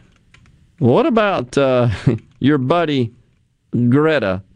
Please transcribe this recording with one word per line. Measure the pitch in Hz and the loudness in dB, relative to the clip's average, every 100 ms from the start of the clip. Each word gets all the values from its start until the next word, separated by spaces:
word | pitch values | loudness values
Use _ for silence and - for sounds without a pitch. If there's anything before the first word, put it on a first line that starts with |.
| _ _ _ - _ _ _ - | _ _ _ -20 _ _ _ -4
what | 117 160 311 | 0 2 2
about, | 226 208 165 120 139 | 0 0 -2 -4 -2
uh, | 135 127 120 95 - | 0 2 0 0 -2
<laughs> | 113 - - | -4 -8 -2
your | 135 151 | 0 0
buddy | 127 170 160 139 113 - _ _ _ _ - - 120 | 0 -2 0 -2 -4 -8 _ _ _ _ -8 -2 2
Greta? | 139 156 143 101 92 - | 2 2 0 -2 -4 -8